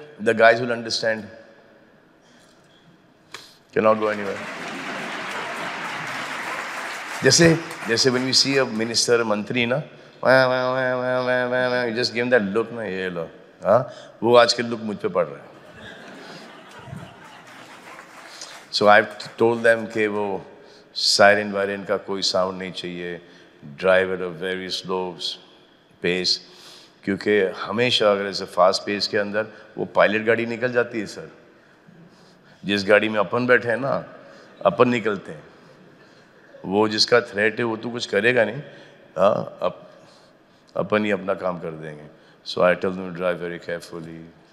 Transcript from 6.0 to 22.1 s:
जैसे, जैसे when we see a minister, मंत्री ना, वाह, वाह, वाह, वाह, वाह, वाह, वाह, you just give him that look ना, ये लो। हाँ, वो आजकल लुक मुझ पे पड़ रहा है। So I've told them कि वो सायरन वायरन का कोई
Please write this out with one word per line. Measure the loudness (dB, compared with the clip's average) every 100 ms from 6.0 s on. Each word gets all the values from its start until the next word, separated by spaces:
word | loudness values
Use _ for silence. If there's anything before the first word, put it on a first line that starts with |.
| -10 -10 -10 -10 -8 -10 -10 -10 -10 -10 -12 0
जैसे, | 4 6 6 4 -2 -10 -2
जैसे | 0 2
when | 2
we | 2 2 2
see | 2 0
a | -2
minister, | -2 -2 2 2
मंत्री | 2 -2 -2 -2 0
ना, | -2 -4 -16 -20 -2
वाह, | 4 4 4
वाह, | 2 0
वाह, | 0 0
वाह, | -2 0 0
वाह, | 0 0 0
वाह, | 0 0
वाह, | 0 -2
you | -2
just | -2
give | -2 2
him | 2
that | 2 -2
look | -4
ना, | -6
ये | -6 -6 -6
लो। | -6 -10 -14 -20 -4 2
हाँ, | 2 2 -10 -20 -4
वो | 4 6
आजकल | 6 2
लुक | -4 -6
मुझ | -8 -6
पे | -4
पड़ | -2 -2
रहा | -6
है। | -18 -20 -20 -20 -20 -20 -20 -20 -18 -18 -20 -20 -20 -20 -16 -16 -16 -20 -20 -20 -20 -20 -20 -20 -20 -20 -20 -20 -20 -18 -18 -18 -8
So | 4
I've | 8 8 6 -4 -14 2
told | 2 4
them | 4 2 0
कि | -2 -2
वो | -2 -4 -6 -10 -20 -20 -20 _ -4
सायरन | 0 6 8 6 2
वायरन | -2 -4 -4
का | -4 -4
कोई | -4